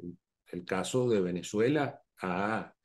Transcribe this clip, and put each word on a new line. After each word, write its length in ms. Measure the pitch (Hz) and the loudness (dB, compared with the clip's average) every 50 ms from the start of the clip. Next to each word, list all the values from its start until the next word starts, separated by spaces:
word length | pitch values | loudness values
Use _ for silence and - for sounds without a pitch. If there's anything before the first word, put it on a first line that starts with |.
| 85 87 87 - _ _ _ _ _ _ | -10 -12 -12 -14 _ _ _ _ _ _
el 140 | - 90 87 | -10 -10 -6
caso 440 | - 95 92 95 - - 127 127 123 | -4 -2 -2 -2 0 0 2 4 4
de 100 | 110 101 | 4 4
Venezuela 800 | 92 87 87 87 82 - - 104 110 127 147 151 143 123 - - _ _ _ _ | 4 2 0 -4 -6 -4 0 2 2 4 4 2 0 -2 -4 -10 _ _ _ _
ha 500 | - 92 90 90 101 104 113 104 90 - _ _ _ | -4 -2 0 0 0 0 0 -2 -4 -8 _ _ _